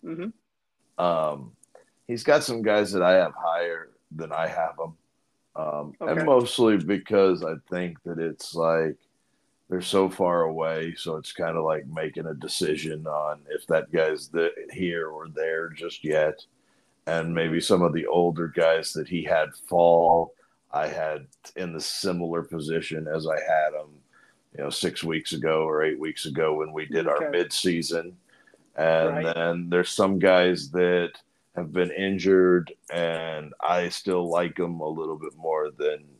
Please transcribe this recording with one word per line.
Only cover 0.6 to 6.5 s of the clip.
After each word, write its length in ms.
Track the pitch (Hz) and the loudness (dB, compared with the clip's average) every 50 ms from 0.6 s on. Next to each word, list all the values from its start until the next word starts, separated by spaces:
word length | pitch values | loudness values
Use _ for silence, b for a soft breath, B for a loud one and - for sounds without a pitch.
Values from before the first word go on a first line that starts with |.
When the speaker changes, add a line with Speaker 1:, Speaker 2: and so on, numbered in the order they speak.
| _ _ _ _ _ _ _ - | _ _ _ _ _ _ _ -2
Speaker 2:
Um, 520 | 90 87 85 82 80 76 73 71 67 58 - _ _ _ _ b b b b _ _ | 0 2 2 2 0 -2 -4 -6 -12 -16 -20 _ _ _ _ b b b b _ _
he's 180 | _ 120 117 - | _ -8 -4 2
got 200 | - 147 151 147 | 4 4 4 4
some 200 | - 123 117 110 | 0 -4 -2 2
guys 280 | 107 107 104 104 92 | 4 4 4 4 2
that 100 | 95 95 | 2 2
I 120 | 90 90 92 | 6 6 8
have 200 | 92 90 80 71 | 6 6 4 -2
higher 580 | - - 82 82 85 87 85 85 82 80 60 _ _ _ _ | -4 -2 -2 0 0 0 -2 -4 -6 -10 -14 _ _ _ _
than 220 | 78 78 80 78 78 | -12 -12 -10 -6 -4
I 140 | 78 82 80 | -2 -2 -2
have 280 | 80 85 82 80 80 - | -2 -2 -2 -4 -4 -6
him. 160 | 82 82 80 _ _ _ _ _ _ _ _ _ _ _ _ | -10 -10 -10 _ _ _ _ _ _ _ _ _ _ _ _
Um, 380 | 156 156 156 147 - - - - _ | -8 -6 -6 -4 -6 -8 -10 -12 _
and 180 | - 160 156 160 | -4 -2 0 0
Speaker 1:
Okay. 60 | 160 | 4
Speaker 2:
mostly 500 | 156 139 127 120 117 | 6 6 6 4 2